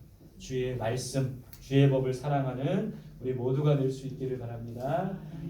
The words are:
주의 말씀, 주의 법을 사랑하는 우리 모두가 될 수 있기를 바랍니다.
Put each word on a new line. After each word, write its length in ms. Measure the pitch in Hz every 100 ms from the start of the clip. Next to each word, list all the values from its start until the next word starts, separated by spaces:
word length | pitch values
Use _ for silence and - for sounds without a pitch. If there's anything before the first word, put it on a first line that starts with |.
| - - - -
주의 360 | - 127 127 120
말씀, 680 | 110 127 - 135 127 - - -
주의 260 | - 139 139
법을 220 | 131 131
사랑하는 840 | 127 147 143 127 123 147 196 220 - - -
우리 100 | 127
모두가 440 | 120 127 139 151 139
될 120 | 131
수 180 | - 123
있기를 300 | - 131 123
바랍니다. 800 | 113 - - 117 135 170 190 - - -